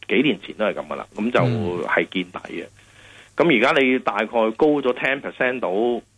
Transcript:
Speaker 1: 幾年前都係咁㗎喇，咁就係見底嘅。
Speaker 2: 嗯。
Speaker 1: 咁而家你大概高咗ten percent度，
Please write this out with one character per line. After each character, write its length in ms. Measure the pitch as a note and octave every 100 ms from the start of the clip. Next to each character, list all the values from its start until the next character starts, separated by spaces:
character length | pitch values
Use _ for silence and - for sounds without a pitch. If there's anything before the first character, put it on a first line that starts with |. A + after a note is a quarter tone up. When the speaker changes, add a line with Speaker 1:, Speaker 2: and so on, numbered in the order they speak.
| -
Speaker 1:
幾 80 | G2+
年 180 | C#3+ G2+
前 140 | - -
都 80 |
係 100 | G#2 D2
咁 120 | C#2+
㗎 80 | C#2
喇， 80 | - -
咁 160 | A2+
就 80 | B2 B2 A#2 F2 F2 -
係 220 | G#2 E2+
見 120 | F#2+
底 160 | F2+ G2 -
嘅。 160 | E2
Speaker 2:
嗯。 60 | - - - - - - - -
Speaker 1:
咁 220 | E3 A#2
而 160 | B2+
家 80 | D#3+
你 180 | C3 B2+
大 180 | A#2 G#2
概 60 | A2
高 400 | A#2+ A2 A2 D#3
咗 260 | D3 B2+
ten 260 | B2 C#3 C3+
percent 380 | F#2+ - B2+ B2+
度， 440 | F2+ F#2+ A#2+ A#2 -